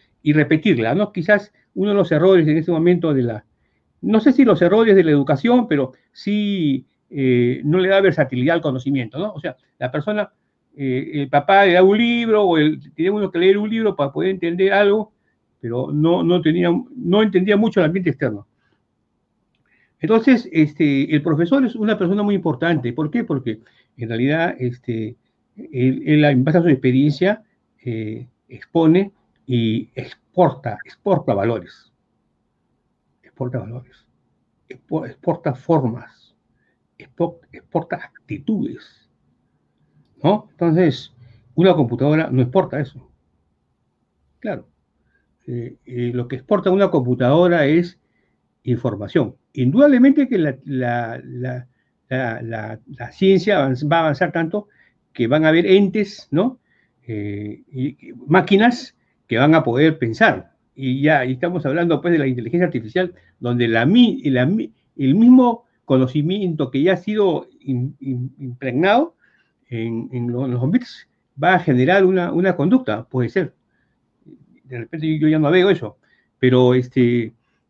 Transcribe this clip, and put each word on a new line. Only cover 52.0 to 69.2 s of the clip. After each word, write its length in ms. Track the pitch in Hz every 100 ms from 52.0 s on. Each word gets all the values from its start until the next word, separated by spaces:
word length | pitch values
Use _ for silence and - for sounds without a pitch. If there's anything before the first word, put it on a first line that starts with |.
| -
la, 320 | 127 123 113
la, 380 | 113 113 107 113 -
la 240 | 135 113
ciencia 480 | - 190 190 185 185
avanz-, 280 | 135 127 147
va 100 | 165
a 20 |
avanzar 300 | 160 139 175
tanto 360 | 165 165 208 202 _ _ _ _
que 140 | - 117
van 180 | 151 160
a 40 |
haber 180 | 160 196
entes, 600 | 190 202 214 202 - -
¿no? 280 | 147 233 254 _ _ _ _ -
Eh, 560 | 107 104 101 104 - _
y, 380 | 131 139 - -
y 40 | - -
máquinas 720 | 175 - 196 233 240 - _ _ _ -
que 100 | 113
van 160 | 143
a 100 | 160
poder 360 | 135 117 160 151
pensar. 520 | 117 113 214 101 - _ _
Y 280 | - 135 131
ya, 220 | 147 151 127
y 80 |
estamos 300 | 127 175 180 147
hablando, 360 | 156 170 151
pues, 100 | 175
de 60 | 165
la 100 | 135
inteligencia 380 | 123 117 170 175
artificial, 480 | 127 107 180 180 180 _ _
donde 280 | 120 120 120
la 180 | 113 123
mi-, 380 | 226 233 - 147
la 160 | 127 131
mi-, 260 | 214 - _ _ -
el 160 | 143
mismo 520 | 196 233 254 247 233 _ _ -
conocimiento 840 | 131 127 147 151 202 190 156 131
que 100 | 131
ya 120 | 165
ha 40 | 185
sido 500 | 196 214 196 151 - _
im-, 320 | - 123 131 -
im-, 320 | 135 127 127 -
impregnado 760 | 135 123 135 123 185 226 330 -